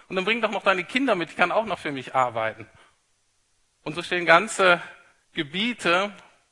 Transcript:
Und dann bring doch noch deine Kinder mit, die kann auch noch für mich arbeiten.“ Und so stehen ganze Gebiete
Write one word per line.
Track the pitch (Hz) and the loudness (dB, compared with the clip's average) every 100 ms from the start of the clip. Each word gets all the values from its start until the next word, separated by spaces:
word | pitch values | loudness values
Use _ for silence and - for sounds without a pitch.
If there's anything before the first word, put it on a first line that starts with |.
| - | -8
Und | 185 | -4
dann | |
bring | 185 233 | -2 -2
doch | 214 | -2
noch | 196 | 0
deine | 202 185 | 0 0
Kinder | 170 254 269 | -2 -2 0
mit, | 190 160 | 0 -4
die | - | 0
kann | 175 | 0
auch | 175 220 | 0 -2
noch | 175 | -4
für | 156 | -6
mich | 139 123 135 | -8 -2 0
arbeiten.“ | 123 113 110 107 107 _ _ _ _ _ _ _ _ _ _ _ | 0 0 -4 -6 -14 _ _ _ _ _ _ _ _ _ _ _
Und | - | -12
so | 156 | -10
stehen | 170 180 170 | -6 -2 6
ganze | 170 220 - 185 170 - - _ _ _ | 6 4 2 4 4 0 -18 _ _ _
Gebiete | - 143 170 233 233 180 175 208 190 - _ _ | -8 -6 -4 -4 -2 0 2 0 -6 -20 _ _